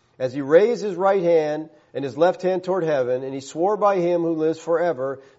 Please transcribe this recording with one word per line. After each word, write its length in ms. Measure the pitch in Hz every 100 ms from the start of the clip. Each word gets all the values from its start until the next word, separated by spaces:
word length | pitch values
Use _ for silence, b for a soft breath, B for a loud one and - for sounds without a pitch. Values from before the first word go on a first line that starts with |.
| _ -
as 160 | 131
he 80 | 135
raised 400 | 135 165 214 220
his 120 | 202
right 280 | 170 190 202
hand 480 | 170 165 151 151 156 b b
and 100 | 131
his 140 | 139 117
left 240 | 175 180
hand 200 | 185 185
toward 220 | 180 185
heaven, 400 | 160 143 123 127
and 80 | 135
he 80 | 135
swore 380 | 135 156 185 208
by 180 | 202 196
him 240 | 175 175
who 140 | 170
lives 240 | 160 156 160
forever 600 | - 165 175 127 135 135 B